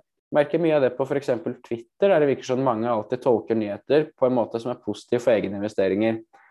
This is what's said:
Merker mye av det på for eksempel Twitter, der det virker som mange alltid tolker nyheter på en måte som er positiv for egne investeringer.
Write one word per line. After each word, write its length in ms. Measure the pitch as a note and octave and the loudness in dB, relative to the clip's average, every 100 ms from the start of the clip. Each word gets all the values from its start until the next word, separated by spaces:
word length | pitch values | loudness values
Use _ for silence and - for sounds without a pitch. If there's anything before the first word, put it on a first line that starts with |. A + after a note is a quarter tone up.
| _ _ - D3 | _ _ -4 0
Merker 240 | D3 E3 | 0 0
mye 160 | E3 D3+ | 2 2
av 80 | |
det 80 | B2+ B2+ | 2 0
på 80 | C3 | -4
for 80 | C#3+ | -4
eksempel 400 | C#3 A#2+ A#2+ - | -2 -4 -4 -10
Twitter, 460 | - A#2 - - G3 | -10 -10 -10 0 2
der 100 | E3+ | 4
det 140 | C#3+ | 2
virker 160 | C3+ - | 0 -2
som 100 | B2+ | 0
mange 300 | C3+ A2 A#2+ | 0 0 0
alltid 320 | A2 - B2+ | -2 -2 -2
tolker 320 | C3+ A2+ - A2+ | 2 2 2 -2
nyheter 540 | G#2 G2+ - C#3+ D#3 | -2 -6 0 0 0
på 160 | - B2+ | 0 0
en 80 | B2+ | 2
måte 240 | G#2+ A#2 | 0 -4
som 140 | A#2 | -6
er 80 | B2 | -8
positiv 400 | - G2+ - A#2+ | -8 -8 -2 0
for 80 | B2+ | 2
egne 240 | G#2+ F#2+ G2 | 2 0 -4
investeringer. 640 | G#2 - G2 G2 A2+ A2+ - _ _ | -6 0 0 2 0 -2 -8 _ _